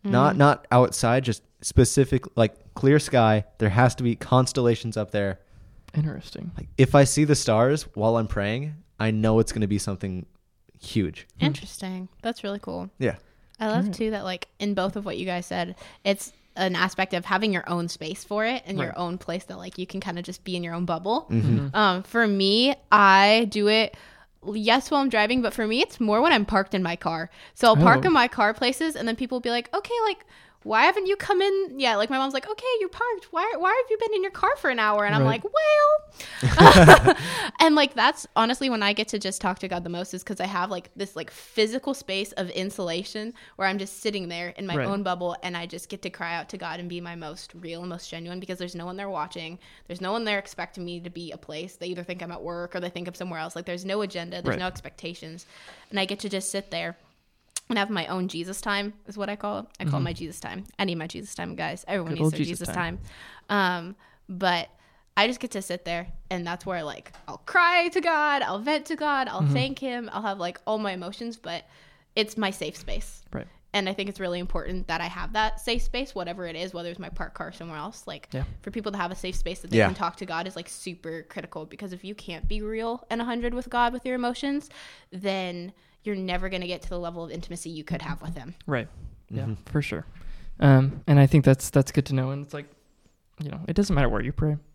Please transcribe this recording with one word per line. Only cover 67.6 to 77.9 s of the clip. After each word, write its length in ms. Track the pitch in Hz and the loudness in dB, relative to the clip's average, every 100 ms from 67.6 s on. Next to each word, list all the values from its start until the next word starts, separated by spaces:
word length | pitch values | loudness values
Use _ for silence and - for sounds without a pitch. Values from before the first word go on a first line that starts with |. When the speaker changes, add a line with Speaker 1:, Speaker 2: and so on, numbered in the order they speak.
| 339 349 349 | 4 4 2
Speaker 2:
to 140 | 381 | 0
God, 400 | 330 311 302 285 | 0 2 2 0
I'll 180 | 247 190 | -2 -4
vent 260 | 240 302 302 | -2 -2 -2
to 100 | 320 | -4
God, 320 | 302 277 247 | -2 -2 -2
I'll 120 | - | 0
Speaker 3:
Mm-hmm. 120 | 151 | 0
Speaker 2:
thank 260 | 185 262 269 | 2 -2 -4
him, 300 | 269 247 226 | -8 -8 -8
I'll 100 | - | -6
have, 160 | 214 196 | -6 -6
like, 200 | 175 175 - | -6 -8 -6
all 100 | 220 | -4
my 140 | 208 | -4
emotions, 460 | 185 180 202 233 226 | -6 -10 -10 -12 -12
but 260 | - 170 - _ - _ _ - | -12 -12 -14 _ -20 _ _ -2
it's 180 | 208 220 | -2 -2
my 140 | 202 | -4
safe 240 | 196 156 - | -4 -10 -10
space. 480 | - - - - - | -6 -6 -6 -14 -12
Speaker 3:
Right. 160 | - - _ _ | -12 -12 _ _
Speaker 2:
And 140 | 202 190 | -4 -4
I 60 | |
think 160 | 190 202 | -4 -6
it's 100 | 196 | -6
really 200 | 185 175 | -6 -6
important 480 | 175 175 - 185 180 | -4 -4 -4 -6 -4
that 120 | 165 | -6
I 60 | 170 | -6
have 260 | 180 - | -8 -6
that 280 | 214 220 214 | -2 -2 -2
safe 220 | - 233 | -4 0
space, 300 | - 247 269 | 0 -2 -6
whatever 320 | - 170 180 175 | -8 -8 -8 -10
it 100 | 160 | -8
is, 160 | 180 | -8
whether 160 | 180 175 | -8 -10
it's 100 | 180 | -12
my 80 | 165 | -12
park 260 | - 165 | -8 -10
car 140 | - 165 | -10 -12
or 40 | |
somewhere 240 | 175 165 156 | -12 -14 -12
else. 260 | 160 | -12